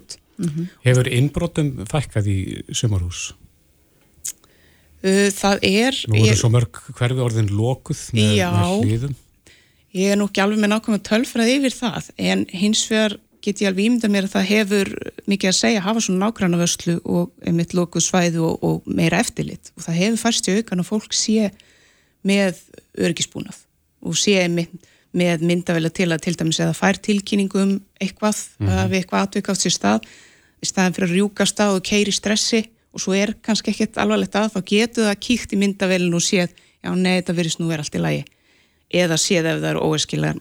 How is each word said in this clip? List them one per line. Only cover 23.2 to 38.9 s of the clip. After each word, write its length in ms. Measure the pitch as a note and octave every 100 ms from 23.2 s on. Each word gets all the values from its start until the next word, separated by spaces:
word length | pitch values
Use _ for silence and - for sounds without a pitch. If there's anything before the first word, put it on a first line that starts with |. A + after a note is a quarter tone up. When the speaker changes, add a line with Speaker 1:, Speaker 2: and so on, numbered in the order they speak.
| - - - - _ _ _ _
Speaker 1:
og 160 | - E3
sé 140 | - G3
einmitt 380 | F3 E3+ E3+ E3+ _ _ _
með 320 | F3 F3 E3 E3+
myndavélar 460 | F3 F3 E3+ D#3+ -
til 140 | F3
að 140 | D#3+ -
til 80 | E3+
dæmis 240 | D#3+ D#3+
eða 160 | E3 D#3+
fær 240 | F#3+ G3
tilkynningu 560 | - G3+ - G#3 G3 G3
um 140 | G3 G3 -
eitthvað, 420 | - F#3+ - G#3+ G#3+ - -
Speaker 3:
Mhm. 100 | G2+
Speaker 1:
að 220 | F#3 F#3+
við 80 | F#3
eitthvað 240 | F3+ G3
atvik 240 | G3 G#3 G3
átt 160 | F#3+
sér 100 | F3+
stað, 300 | - G3+ A3 - - - _ _ _
í 60 | -
staðinn 260 | - F#3
fyrir 140 | E3+ F3+
að 80 | F3+
rjúka 240 | G3+ -
af 60 | G3
stað 260 | - G#3 F#3+
og 60 |
keyra 300 | F#3 G#3 G3+
í 20 |
stressi 460 | - G3+ G#3+ - A3+ G#3+ _ _
og 80 | -
svo 140 | -
er 180 | G3 G#3 G#3+
kannski 280 | - G#3 -
ekkert 240 | G#3 A3 -
alvarlegt 360 | G#3 G#3+ F#3+
að, 180 | G3+ A3
þá 80 | G3 F3
getur 420 | G#3 A#3 A#3 G#3+
það 100 | G3+
kíkt 320 | - A#3+ -
í 40 | G3+
myndavélinu 560 | G3+ G3 F#3+ F#3 F3+
og 80 | E3+
séð, 300 | - G3 F3 - _ _
já, 60 | F3+
nei, 220 | F3+ F#3 F#3
þetta 140 | F3+
virðist 260 | F3 E3+ -
nú 80 | E3
vera 140 | D#3+
allt 120 | D3+
í 80 | F3
lagi. 200 | E3 D3 C#3+ _ _ _ _ _ _